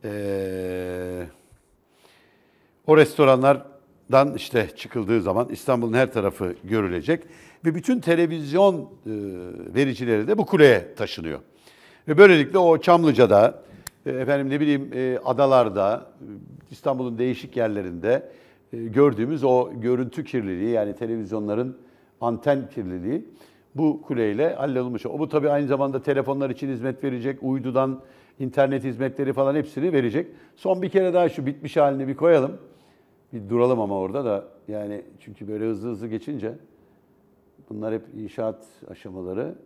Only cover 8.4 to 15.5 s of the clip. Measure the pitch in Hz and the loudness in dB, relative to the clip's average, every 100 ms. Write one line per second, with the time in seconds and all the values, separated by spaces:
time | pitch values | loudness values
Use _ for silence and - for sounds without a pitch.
8.4 | 147 156 202 175 - - - 107 101 90 | -4 4 4 4 -8 -16 -10 -8 -8 -10
9.4 | 90 85 87 92 139 123 123 110 113 208 | -12 -14 -6 0 0 0 0 0 0 -2
10.4 | 202 190 147 110 85 - 104 - 80 71 | 0 6 8 6 0 -8 -8 -6 -8 -10
11.4 | - _ _ _ _ _ - 156 202 170 | -12 _ _ _ _ _ -4 8 10 10
12.4 | 143 190 175 160 170 175 160 120 117 101 | 4 4 4 4 6 6 6 6 6 8
13.4 | 113 - - - - _ - 127 131 143 | 6 2 -18 -20 -20 _ -8 -6 -2 -2
14.4 | 135 143 147 143 135 123 127 127 - 127 | -2 -2 0 0 -2 -6 -4 -4 -4 2
15.4 | 139 | 4